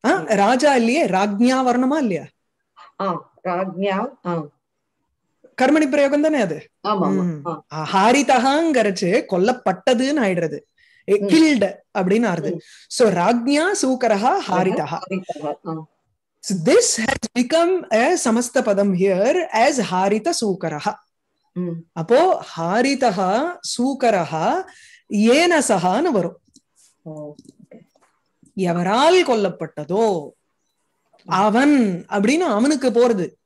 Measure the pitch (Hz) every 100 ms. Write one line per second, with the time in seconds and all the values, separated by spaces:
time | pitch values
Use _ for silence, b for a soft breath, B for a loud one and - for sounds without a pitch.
0 | 233 370 - 202 202 254 294 262 233 277
1 | 254 185 208 202 240 262 254 240 254 311
2 | 247 165 135 _ _ _ _ _ B _
3 | 196 165 - _ 180 175 190 165 196 190
4 | 247 262 180 170 147 _ _ _ _ _
5 | _ _ _ _ _ - 254 311 302 294
6 | 277 294 311 302 196 151 - _ 196 202
7 | - 190 180 151 151 160 _ 156 151 196
8 | 208 262 277 254 262 285 330 262 214 185
9 | 185 226 - 185 202 247 - 180 - 240
10 | 262 302 214 180 165 143 _ _ b b
11 | - 202 202 320 320 269 196 - _ 208
12 | 185 214 233 175 - 170 B B B -
13 | 226 175 180 240 233 285 349 415 262 254
14 | 233 202 240 381 285 185 185 220 151 165
15 | - 190 185 294 151 - - 160 156 _
16 | _ _ _ _ - 190 160 392 466 -
17 | 226 269 220 240 247 320 339 370 - 220
18 | 262 359 247 220 247 277 226 202 202 180
19 | 196 185 220 359 330 220 254 269 190 180
20 | 196 214 311 339 220 185 165 151 208 -
21 | _ _ _ _ _ 180 180 170 - -
22 | 160 247 370 - - - 165 208 269 277
23 | 262 190 185 214 330 - - - 254 269
24 | 240 202 151 156 180 330 370 B B B
25 | _ 208 220 269 349 330 - 196 180 202
26 | 339 226 170 - _ _ _ _ _ _
27 | 160 156 151 147 - _ - - _ _
28 | _ _ _ _ _ - 180 170 175 220
29 | 302 370 339 233 196 165 160 - 147 185
30 | 226 180 143 _ _ _ _ _ _ _
31 | _ _ - 185 214 220 285 285 214 170
32 | - 202 208 302 359 208 262 302 254 226
33 | 240 214 160 _